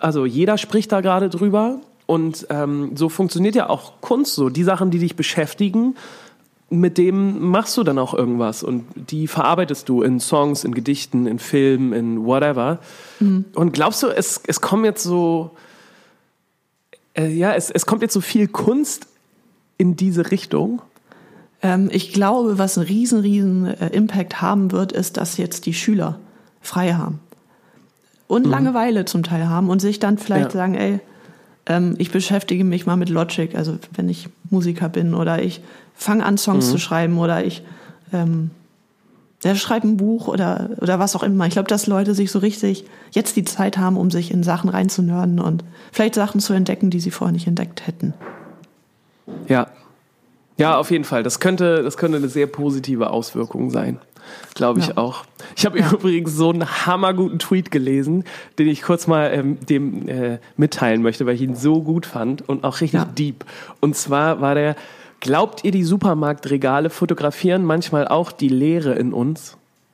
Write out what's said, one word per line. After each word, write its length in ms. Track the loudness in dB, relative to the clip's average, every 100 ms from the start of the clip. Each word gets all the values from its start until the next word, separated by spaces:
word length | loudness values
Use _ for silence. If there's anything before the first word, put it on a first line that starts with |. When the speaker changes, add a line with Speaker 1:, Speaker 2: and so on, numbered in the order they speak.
Speaker 1:
also 240 | -2 0 0
jeder 320 | 2 2 2
spricht 340 | 0 -2 2
da 80 | 0
gerade 300 | 2 2 0
drüber 500 | 0 2 2 0 -2 -10 _ -2
und, 400 | 0 0 -4 -6
ähm, 420 | -4 -2 -2 -4 -2
so 120 | -2
funktioniert 460 | 0 -2 2 2 2
ja 140 | 2
auch 240 | -2 -4 -10
Kunst 340 | -2 0 0 0
so. 140 | 0
Die 140 | 2
Sachen, 280 | 0 2 2
die 80 | 0
dich 160 | 0 -2
beschäftigen, 800 | -4 -2 -2 0 0 2 0 -2 -10 -20 -20 _ _ _ -4
mit 280 | 2 2 4
dem 420 | 2 4 0 0 2
machst 280 | 2 2 0
du 60 |
dann 140 | 2 2
auch 160 | 0
irgendwas 480 | 0 0 0 -2 -4
und 200 | -4 -6 -6 -14
die 320 | -8 -6 -4
verarbeitest 600 | 0 2 2 0 -4 -2
du 140 | 0
in 180 | 2 0
Songs, 440 | 0 0 2 0
in 100 | -4
Gedichten, 540 | -4 -2 -4 -2 -2 0
in 120 | -4
Filmen, 540 | -2 2 4 4 2
in 320 | 0 -2 -2 0
whatever. 540 | 2 2 0 -2 -4 -8 -20 -14 0
Speaker 2:
Mhm. 260 | 2 2 0 0
Speaker 1:
Und 180 | 0
glaubst 300 | 2 0 0
du, 40 | 0
es, 340 | 0 -2 -4 -4
es 120 | -4
kommen 240 | 0 2
jetzt 200 | 2 0
so, 480 | -2 0 2 0 -4 -12 -20 -20 -20 _ _ _ _ _ _ _ _ _ _ -20 _ -4
äh, 140 | -2
ja, 240 | 2 2
es, 160 | 2 0
es 140 | -2 0
kommt 160 | 0
jetzt 120 | 2
so 80 | 0
viel 260 | 0 2 2
Kunst 600 | 0 0 2 0 -4 -14 _ _ _ _ _ _ 0
in 180 | 0 2
diese 360 | 0 0 0
Richtung? 500 | -2 -2 -2 -2 -4 -10 _ _ -20 -20 -20 -20 _
Speaker 2:
Ähm, 280 | 0 2 2
ich 200 | 0 -2
glaube, 460 | 0 2 2 2 2
was 200 | 0 0
einen 100 | 0
riesen, 320 | 0 2 2
riesen, 440 | 4 4 2 2 0
äh, 220 | -2 -2
Impact 520 | 2 2 0 -4 -2
haben 300 | 0 2 2
wird, 200 | 0 -2
ist, 260 | -2 -4 -4
dass 200 | -4 -4
jetzt 280 | -6 -6 -6
die 80 |
Schüler 460 | -4 0 0 0 -6 -12 -20 _ _
frei 320 | -8 -2 0
haben 260 | 0 -2 -6 -12 -20 _ _ _ _ _ _ _ _ -2
und 180 | 2 2
Speaker 1:
Mhm. 60 |
Speaker 2:
Langeweile 540 | 2 2 2 2 0 0
zum 160 | -2
Teil 260 | 0 0 0
haben 220 | 2 2
und 100 | 2
sich 200 | 2 0
dann 180 | 0 0
vielleicht 360 | 0 0 0
Speaker 1:
Ja. 60 | 0
Speaker 2:
sagen, 160 | -2 0
„Ey, 240 | 0 -2 -6 -20 -20 -20 _ _ -2
ähm, 260 | 0 0 0
ich 100 | -2
beschäftige 520 | -2 0 0 0 0
mich 220 | 2 0 0
mal 80 | 0
mit 140 | 2
Logic“, 440 | 0 0 -2 -4 -2
also 220 | -4 -6 -8 -4
wenn 140 | -4
ich 180 | -4 -8 -18 -2
Musiker 400 | 0 0 -2 -2
bin 240 | 0 0
oder 280 | 2 0 0
ich 180 | -2 -6 -14 -20 -20 -8
fange 300 | 0 2 2
an, 120 | 0
Songs 300 | 2 2 2
Speaker 1:
Mhm. 40 |
Speaker 2:
zu 60 | 0
schreiben 380 | -2 0 0 2
oder 260 | 2 0 -2
ich, 180 | -6 -12 -20 -20 -20 -8
ähm, 380 | -2 0 0 -4 -8 _ _ _ _ _ _ _ -4
ja, 100 | 0 0
schreibe 320 | 0 0 2
ein 100 | 2
Buch 300 | 2 0 -2
oder, 440 | -2 0 -2 -4 -4
oder 160 | -2 0
was 160 | 0 0
auch 60 |
immer. 220 | 0 2 2
Ich 80 |
glaub, 140 | 0 0
dass 180 | 0 0
Leute 300 | 0 2 0
sich 160 | 0
so 80 | 0
richtig 460 | 0 0 -2 -2 -6 -20 -6
jetzt 240 | -2 -2 -2
die 80 |
Zeit 340 | -2 0 -2 0
haben, 180 | 0 2
um 120 | 2
sich 220 | 0 -2
in 100 | 0
Sachen 260 | 0 0 0
reinzunörden 680 | 0 0 0 0 2 0 0
und 240 | 0 -2 -4 -16 -6
vielleicht 240 | 0 0 0
Sachen 260 | 0 0
zu 120 | 0
entdecken, 360 | 0 0 0 0
die 100 | 0
sie 120 | -2
vorher 200 | -4 -2
nicht 120 | -2 -2
entdeckt 380 | -2 -4 -8 -10
hätten. 280 | -6 -6 -8 -12 -18 -20 -20 -20 _ _ _ _ _ -18 -10 0
Speaker 1:
Ja. 200 | 0 0 -8 -20 _ _ _ _ _ _ 0
Ja, 200 | 2 2
auf 140 | 2
jeden 120 | 0
Fall. 200 | 0 -2
Das 160 | -2 0
könnte, 440 | 0 2 2 2
das 140 | 0 -2
könnte 200 | 0 0
eine 120 | 0
sehr 180 | 0 -2
positive 600 | 0 -2 -2 -2 -2 -2
Auswirkung 580 | -2 -4 -6 -6 -4 -4
sein. 300 | -2 -4 -6 -12 -20 -20 -20 -14 -2
Glaub 220 | 0 2
ich 100 | 0
Speaker 2:
Ja. 100 | -2
Speaker 1:
auch. 280 | -4 -4 -14 -20 -12 -2
Ich 100 | 0
hab 100 | 2
Speaker 2:
Ja. 160 | 2
Speaker 1:
übrigens 440 | 2 2 0 0 0
so 140 | 2
einen 360 | 2 -2 -4 0
hammerguten 540 | 2 2 2 0 -2
Tweet 320 | 0 0 0
gelesen, 520 | -2 0 0 0 -2 -2 -10 -8 0
den 100 | 2
ich 140 | 2
kurz 220 | 0 0 2
mal, 240 | 2 2
ähm, 240 | 0 -2 -2 0
dem, 400 | 0 0 -4 -6
äh, 300 | -4 -4 -4 -6 0
mitteilen 460 | 0 2 2 4
möchte, 240 | 2 0 0
weil 100 | 0
ich 60 |
ihn 140 | -2 0
so 260 | 2 2
gut 240 | 2 -2 -4
fand 420 | -4 -4 -4 -4
und 160 | -4
auch 180 | -4 -2
richtig 200 | 0 0
Speaker 2:
Ja. 40 | -2
Speaker 1:
deep. 400 | -2 -4 -4 -14 -20 -20 -2
Und 140 | -2 0
zwar 460 | -2 0 2 2
war 140 | 0 2
der, 200 | 0 -2 -10 -20 -20 -8
„Glaubt 440 | 0 2 2 -2
ihr, 80 | 0
die 120 | 2
Supermarktregale 1080 | 2 2 2 2 0 -2 -2 0 2 2 0
fotografieren 760 | -2 -2 0 -2 0 0 2 2
manchmal 420 | 0 0 0 2
auch 240 | 0 -2
die 180 | -2 0
Leere 440 | 2 2 2 0
in 180 | 0 0
uns?“ 460 | -2 -2 -4 -10 -20 _ _ _